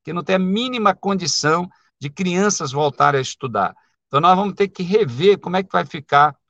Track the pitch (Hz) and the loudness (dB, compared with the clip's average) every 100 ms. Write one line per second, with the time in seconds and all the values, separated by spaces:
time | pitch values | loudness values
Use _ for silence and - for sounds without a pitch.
0 | - 170 165 190 185 202 254 247 208 185 | -10 -8 -2 0 0 -2 -4 0 0 0
1 | 196 196 165 - 147 165 180 _ _ _ | -2 -2 -2 -2 0 0 -2 _ _ _
2 | 143 147 185 180 208 - 151 139 151 - | -14 -4 -2 2 0 0 -4 -2 -2 2
3 | 147 139 127 - 127 107 90 - _ _ | 2 2 -4 -8 -6 -2 -4 -6 _ _
4 | _ 139 175 185 202 - 202 - 175 214 | _ 2 4 4 0 -2 -4 -4 -2 0
5 | 165 117 190 190 180 185 190 180 160 160 | 0 2 2 2 0 -4 -2 -4 -4 -10
6 | - 143 147 139 | 0 4 4 0